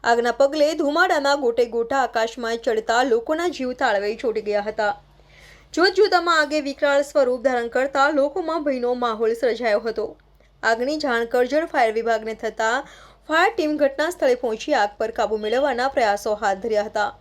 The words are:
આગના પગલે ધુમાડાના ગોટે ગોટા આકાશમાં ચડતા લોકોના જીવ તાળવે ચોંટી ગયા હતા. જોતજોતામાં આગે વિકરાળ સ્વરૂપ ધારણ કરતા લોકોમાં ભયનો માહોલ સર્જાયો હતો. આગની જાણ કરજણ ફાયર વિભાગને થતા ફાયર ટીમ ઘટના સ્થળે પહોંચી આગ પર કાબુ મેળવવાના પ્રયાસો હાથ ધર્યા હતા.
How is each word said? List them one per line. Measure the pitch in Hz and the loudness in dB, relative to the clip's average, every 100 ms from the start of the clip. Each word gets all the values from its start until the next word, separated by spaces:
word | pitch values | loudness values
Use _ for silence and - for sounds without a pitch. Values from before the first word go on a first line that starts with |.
આગના | 226 233 240 | 2 2 2
પગલે | 233 277 311 294 311 | 2 0 4 0 2
ધુમાડાના | 285 302 370 330 277 285 | 0 2 2 2 2 0
ગોટે | 247 233 233 | 0 0 0
ગોટા | 233 233 269 | -2 -2 0
આકાશમાં | 247 240 226 240 226 233 | 0 0 -4 -4 -6 -4
ચડતા | 254 220 220 233 262 | -2 -2 0 0 2
લોકોના | 233 233 311 349 269 | 0 0 -2 -2 -4
જીવ | 254 247 | -6 -2
તાળવે | 262 202 208 220 | 0 0 -2 -2
ચોંટી | 254 214 202 | -4 -4 -2
ગયા | 208 202 | -2 -2
હતા. | 214 208 208 _ _ _ - - - _ | -2 -2 -4 _ _ _ -20 -20 -20 _
જોતજોતામાં | - 381 381 415 359 339 320 | 2 2 4 4 4 4 2
આગે | 285 302 277 | 2 0 -2
વિકરાળ | 269 294 277 277 | -2 2 2 2
સ્વરૂપ | 302 247 254 254 | 2 2 2 0
ધારણ | 247 233 247 | 0 -2 -2
કરતા | 269 277 277 302 | 0 2 2 4
લોકોમાં | 285 330 320 330 294 | 0 -2 -4 -2 -2
ભયનો | 262 240 247 | -2 -2 0
માહોલ | 240 220 226 226 | -2 0 -2 0
સર્જાયો | 247 226 240 208 226 | -2 0 0 0 -2
હતો. | 214 214 - _ _ _ _ | -6 -8 -10 _ _ _ _
આગની | 220 226 247 311 294 | -2 0 0 -2 -2
જાણ | 233 233 247 | -2 0 0
કરજણ | 247 294 330 294 | 2 0 0 0
ફાયર | 226 220 | 0 0
વિભાગને | 226 226 220 | -2 -2 -4
થતા | 220 226 214 220 247 - - - _ - | -8 -8 -2 -2 -2 -4 -20 -20 _ -2
ફાયર | 320 381 | 2 2
ટીમ | 466 302 302 | 2 -2 2
ઘટના | 285 277 311 | 0 0 -4
સ્થળે | 349 277 247 | 0 0 2
પહોંચી | 240 220 - 269 | -2 -6 -2 0
આગ | 208 - | 0 -2
પર | 220 220 | -6 -2
કાબુ | 208 214 214 | -2 -2 -2
મેળવવાના | 240 285 240 262 269 | 0 0 0 -2 2
પ્રયાસો | 220 202 226 208 | 2 0 -2 -2
હાથ | 214 190 226 | -2 -2 -2
ધર્યા | 208 208 | -2 -2
હતા. | 214 208 - | -2 -4 -6